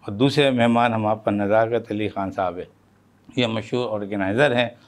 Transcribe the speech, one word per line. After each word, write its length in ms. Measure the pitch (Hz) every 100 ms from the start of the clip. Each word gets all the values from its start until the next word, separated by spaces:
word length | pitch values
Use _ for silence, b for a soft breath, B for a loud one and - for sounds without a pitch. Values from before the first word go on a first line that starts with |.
| -
और 60 |
दूसरे 360 | 101 135 123 143
मेहमान 420 | 127 117 117 120
हम 140 | 113 107
आप 160 | 110 -
पर 60 |
नज़ाकत 540 | 104 101 107 113 117 113
अली 180 | 104 104
ख़ान 220 | 95 95
साहब 280 | 92 90 87
हैं, 80 | 82 _ _ _ _ _ _ -
ये 80 | 120
मशहूर 400 | 113 113 127 123
ऑर्गेनाइज़र 680 | 107 101 104 95 107 147
हैं 240 | 120 117 -